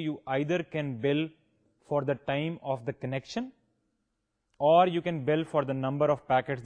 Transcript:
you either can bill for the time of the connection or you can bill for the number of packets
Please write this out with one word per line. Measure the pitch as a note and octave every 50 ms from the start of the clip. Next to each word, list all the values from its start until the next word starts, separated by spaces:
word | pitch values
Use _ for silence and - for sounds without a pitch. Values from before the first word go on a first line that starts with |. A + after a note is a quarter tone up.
| E3 D#3
you | D3 - - - C3
either | C#3 D3 D3 F3 F3 E3 - -
can | D#3+ D3 C#3+ B2+ A2+ A2+
bill | C#3 C#3+ D3+ D#3+ D#3 - _ _ _ _ _ _ _ _ _ _ -
for | D3 C#3+ C#3 C3+
the | C#3 A#2 - -
time | C#3 C#3+ D3+ E3 E3 - - C#3 C3+
of | B2+ A#2 C3
the | C#3 - -
connection | B2+ C3 C3+ - - - A3+ B3 C4 - _ _ _ _ _ _ _ _ _ _ _ _ _ _ _ _ _ _ _ _ -
or | C#3+ D3 E3 E3+ F#3 F#3 E3+
you | E3+ E3 F3
can | E3+ D#3 B2+ D3+
bill | D3+ D#3 E3 - -
for | D3+ C#3 C3
the | C3+ C3+ C3
number | C3 C#3 C#3+ D3+ D3 D3
of | B2+ - -
packets | C3 C3 B2+ - C#3 B2+ A#2